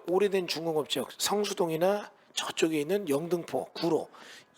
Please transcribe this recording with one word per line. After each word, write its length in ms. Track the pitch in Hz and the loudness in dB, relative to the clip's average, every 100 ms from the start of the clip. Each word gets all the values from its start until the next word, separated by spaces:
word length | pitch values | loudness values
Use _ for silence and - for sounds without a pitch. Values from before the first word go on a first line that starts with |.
| - | 4
오래된 400 | 180 202 190 165 | 2 4 2 0
준공업 400 | 147 165 156 127 | -2 0 0 0
지역, 200 | 135 120 - | -2 -4 -4
성수동이나 920 | - 202 202 202 170 160 185 208 - - _ | 0 0 0 0 0 2 2 2 -4 -18 _
저쪽에 460 | - - - 165 156 | -6 -6 0 2 2
있는 280 | 147 208 175 | 0 0 0
영등포, 580 | 139 170 175 156 135 - | 0 0 -2 -2 -4 -6
구로 380 | - 165 151 - - - - - | -2 2 2 0 -14 -20 -20 -16